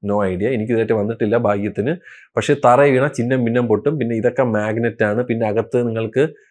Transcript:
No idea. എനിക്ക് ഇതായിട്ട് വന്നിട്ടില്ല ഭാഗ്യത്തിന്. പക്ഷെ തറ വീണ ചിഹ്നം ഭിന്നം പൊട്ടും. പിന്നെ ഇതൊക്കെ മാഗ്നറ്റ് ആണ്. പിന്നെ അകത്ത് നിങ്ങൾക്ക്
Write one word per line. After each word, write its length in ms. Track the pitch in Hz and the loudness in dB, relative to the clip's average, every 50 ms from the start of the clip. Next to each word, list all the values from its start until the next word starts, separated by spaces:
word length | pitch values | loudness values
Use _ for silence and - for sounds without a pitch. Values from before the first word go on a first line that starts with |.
| - 101 | -6 -2
No 260 | 101 104 101 95 92 | -2 0 0 0 -2
idea. 140 | 90 101 120 | -2 -2 -2
എനിക്ക് 240 | 135 113 107 107 | -2 -2 -2 0
ഇതായിട്ട് 220 | 117 113 113 117 117 | 0 0 0 0 0
വന്നിട്ടില്ല 440 | 110 101 107 113 - 117 104 107 120 | 0 -2 -2 -4 -2 -2 0 0 2
ഭാഗ്യത്തിന്. 580 | 120 104 104 101 101 107 101 - 104 131 170 180 - - - - - _ - | 2 0 0 0 -2 -4 -4 -4 -2 -4 -4 -6 -8 -18 -20 -20 -18 _ -4
പക്ഷെ 180 | 117 110 - 147 143 - | -2 0 0 2 4 4
തറ 160 | 123 120 131 | 6 6 6
വീണ 260 | 143 143 131 127 131 147 | 6 6 4 2 0 0
ചിഹ്നം 360 | - - 117 120 131 131 120 | -2 -2 -2 -2 0 0 0
ഭിന്നം 240 | 113 113 123 120 113 | 0 0 0 2 2
പൊട്ടും. 320 | 107 104 - 139 156 147 | 0 0 0 -2 -2 -2
പിന്നെ 160 | 120 117 117 | -2 -4 -2
ഇതൊക്കെ 280 | 110 104 120 113 - 131 | -2 -2 -2 0 0 0
മാഗ്നറ്റ് 600 | 123 110 104 104 107 107 113 117 117 107 - 113 | 0 0 -2 -2 -2 -2 -2 -2 -2 -2 0 0
ആണ്. 200 | 104 104 113 123 | 0 0 -2 -2
പിന്നെ 240 | 123 117 113 117 107 | -2 -2 -2 -2 -2
അകത്ത് 400 | 104 113 110 - - 123 120 117 | -2 -2 -2 -2 -2 -2 -2 -2
നിങ്ങൾക്ക് 400 | 113 110 113 110 - 131 143 156 - - _ _ | -2 -4 -4 -4 -2 0 -2 -2 -4 -10 _ _